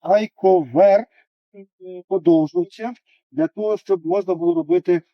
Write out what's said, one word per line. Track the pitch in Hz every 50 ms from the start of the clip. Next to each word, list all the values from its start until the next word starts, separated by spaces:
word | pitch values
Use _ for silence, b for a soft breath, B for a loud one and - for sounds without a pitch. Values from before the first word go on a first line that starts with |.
Гайковер, | _ 170 185 214 214 214 _ _ - 190 190 180 156 127 117 147 190 202 196 208
е, | 233 _ _ _ _ _ _ _ _ _ _ 202 196 196 _ _ 185 185 185 180 175 _
подовжувача, | 190 190 156 170 165 160 156 151 _ 170 170 - - - 220 233 247 _ _ _ _ _ _ _
для | _ 135 156
того, | 165 _ 196 214 214 214
щоб | 196 _ - 196 180 160
можна | 160 180 202 190 175 185
було | 160 165 170 170
робити | 165 156 147 170 180 175 - 180 339 - _